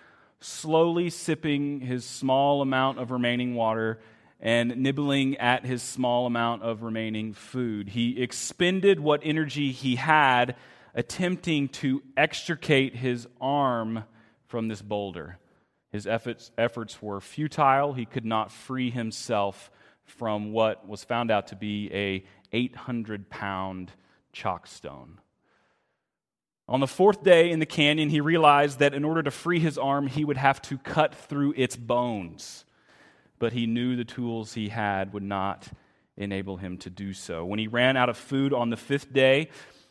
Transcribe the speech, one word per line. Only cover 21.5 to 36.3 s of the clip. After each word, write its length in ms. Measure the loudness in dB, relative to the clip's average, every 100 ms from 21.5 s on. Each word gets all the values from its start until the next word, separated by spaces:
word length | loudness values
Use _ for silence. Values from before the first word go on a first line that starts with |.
| -8
be 340 | -6 -6 -4
a 320 | -4 -2 -4 -8 _ _
eight 240 | -4 -4 -8
hundred 520 | -8 -8 -6 -10 -12
pound 600 | -10 -6 -6 -8 -10 -12 -16 _ _ _
chalkstone. 840 | -8 -6 -6 -10 -16 -16 -16 -18 -20 _ _ _ _ _ _ _ _ _ _ _ _ _ _ -4
On 100 | 0
the 80 | 0
fourth 380 | 4 4 6
day 260 | 8 8 8
in 80 | 2
the 80 | 0
canyon, 420 | 2 4 4 2
he 120 | 2
realized 580 | 2 6 8 8 4 4
that 160 | 2
in 100 | 2
order 160 | -2 0
to 80 | -2
free 260 | -4 -2 2
his 180 | 2 0
arm, 300 | 0 0 0
he 180 | -2
would 120 | -2 4
have 260 | 4 2
to 160 | -2 -10
cut 340 | -2 2 2
through 420 | 0 -6 0 0 2
its 180 | 0
bones. 920 | -2 -2 0 0 -4 -8 -12 -18 -18 _ _ _ _ -20 _ _ _
But 120 | -4
he 140 | -2 0
knew 300 | 0 0 -2
the 80 |
tools 500 | -4 -6 -6 -6 -8
he 140 | -6 -6
had 440 | -2 -2 -2 -4
would 120 | -6
not 420 | -6 -4 -4 -6 -12 -20 _ _ _ -10
enable 400 | -6